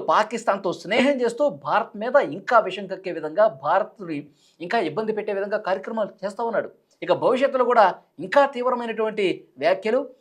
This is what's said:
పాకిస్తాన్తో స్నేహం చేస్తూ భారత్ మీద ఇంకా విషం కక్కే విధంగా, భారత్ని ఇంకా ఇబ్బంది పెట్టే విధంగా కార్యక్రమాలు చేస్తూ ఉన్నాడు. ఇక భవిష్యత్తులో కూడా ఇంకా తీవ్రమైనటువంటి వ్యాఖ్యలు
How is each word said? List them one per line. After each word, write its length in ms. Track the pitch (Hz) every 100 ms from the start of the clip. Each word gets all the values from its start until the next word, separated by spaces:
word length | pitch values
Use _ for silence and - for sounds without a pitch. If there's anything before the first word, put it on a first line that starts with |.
| -
పాకిస్తాన్తో 580 | 175 214 233 - 202 190 156
స్నేహం 320 | 165 240 262 269
చేస్తూ 200 | 233 233 294 - 147
భారత్ 300 | 196 226 202
మీద 120 | 240 269 170 170
ఇంకా 220 | - 233 185
విషం 180 | 196 190
కక్కే 200 | 185 185 165
విధంగా, 300 | 151 156 165 -
భారత్ని 560 | 147 190 214 - 175 143 143 _ _ - 175
ఇంకా 120 | 233 160
ఇబ్బంది 260 | 160 214 208
పెట్టే 160 | 208 196
విధంగా 200 | 202 208 180
కార్యక్రమాలు 440 | 196 233 220 202 -
చేస్తూ 200 | 190 208 233
ఉన్నాడు. 200 | 185 - _ _ - 170
ఇక 60 | 151 165
భవిష్యత్తులో 400 | 247 269 254 247
కూడా 160 | 233 185 170 _ - -
ఇంకా 180 | - - 240
తీవ్రమైనటువంటి 680 | 247 247 233 214 220 208 185 - - 131
వ్యాఖ్యలు 360 | 156 190 220 254 - -